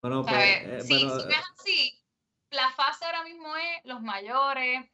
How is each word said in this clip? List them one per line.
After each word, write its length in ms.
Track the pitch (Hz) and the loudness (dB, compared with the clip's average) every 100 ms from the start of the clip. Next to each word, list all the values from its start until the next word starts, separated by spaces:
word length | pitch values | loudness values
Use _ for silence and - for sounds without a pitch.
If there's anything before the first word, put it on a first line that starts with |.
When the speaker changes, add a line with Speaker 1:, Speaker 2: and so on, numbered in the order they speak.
Speaker 1:
Bueno, 240 | 123 135 | 0 0
Speaker 2:
¿Sabes? 320 | 135 208 202 196 | 2 4 6 4
Speaker 1:
pues, 60 | - | 0
eh, 120 | - 247 | -8 0
Speaker 2:
Sí, 20 | |
Speaker 1:
pero, 220 | 277 269 | 2 2
Speaker 2:
si 160 | 262 - | 0 0
no 40 | |
es 120 | 311 349 - | -2 -2 -10
así, 460 | 392 349 - - _ _ _ _ _ | -2 -2 -2 -6 _ _ _ _ _
la 200 | 277 269 | 0 0
fase 340 | 269 277 294 | 2 0 0
ahora 180 | 339 339 | -4 -4
mismo 300 | 330 339 302 311 | -6 -10 -8 -4
es 280 | 339 339 | -4 -6
los 160 | 247 247 | -8 -10
mayores 840 | 226 196 202 254 277 262 254 254 254 | -6 -6 -2 2 2 2 0 -2 -4